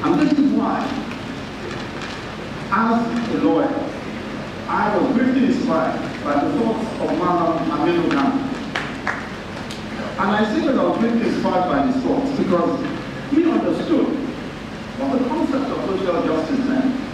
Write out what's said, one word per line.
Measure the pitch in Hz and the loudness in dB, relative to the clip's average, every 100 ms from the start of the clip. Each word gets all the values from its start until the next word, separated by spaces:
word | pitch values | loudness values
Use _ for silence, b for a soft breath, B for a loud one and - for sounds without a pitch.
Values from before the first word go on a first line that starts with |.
And | 294 349 | 2 4
this | 285 - | 4 4
is | - | 4
why, | 220 - - - - - - - - - - - - - - - - - - - - - | 4 2 0 -2 -4 -6 -8 -8 -8 -10 -8 -8 -8 -8 -8 -10 -10 -10 -10 -10 -8 -2
as | 196 226 233 240 240 - | 0 2 2 0 -2 -2
a | 285 - | 0 2
lawyer, | 160 139 - - - - - - - - - - | 4 2 0 -4 -6 -8 -8 -8 -8 -8 -8 -4
I | 185 208 202 | 0 2 2
was | 269 269 | 2 2
greatly | 254 262 - | 4 4 4
inspired | - - 160 - - - - | 2 2 2 0 -2 -6 -6
by | - - | 0 0
the | - - | 2 2
thoughts | 226 - - - | 2 0 -4 -4
of | - - | -2 0
Malam | 175 175 170 160 - | 2 2 2 2 0
Aminu | 151 165 175 156 | 2 2 4 2
Kano. | 135 131 - - - - - - - - - - - - - - - - - - - | 2 2 2 -2 -4 -4 -6 -6 -6 -4 -4 -6 -10 -10 -10 -8 -8 -8 -8 -6 -2
And | 196 208 | 0 2
I | 214 | 2
say | 320 294 | 2 2
that | 233 | 2
I | |
was | - - | 2 2
greatly | 226 233 185 | 2 2 2
inspired | - - 180 - | 2 2 2 2
by | 139 185 | 2 2
his | - | 0
thoughts | - - - - | 2 0 0 0
because | - 175 - - - - - - - | 2 2 2 0 -2 -6 -8 -8 0
he | 277 339 | 4 4
understood | - - - - 294 - - - - - - - - - - | 2 2 0 2 2 2 0 -4 -6 -10 -10 -12 -10 -10 -4
what | 269 254 | 0 0
the | 240 | 0
concept | 311 311 269 - | 0 0 0 -2
of | - 196 | -2 -2
social | 185 175 165 160 | 0 0 0 2
justice | 160 - 139 - | 0 0 0 2
meant. | 131 127 117 - | 2 2 0 -4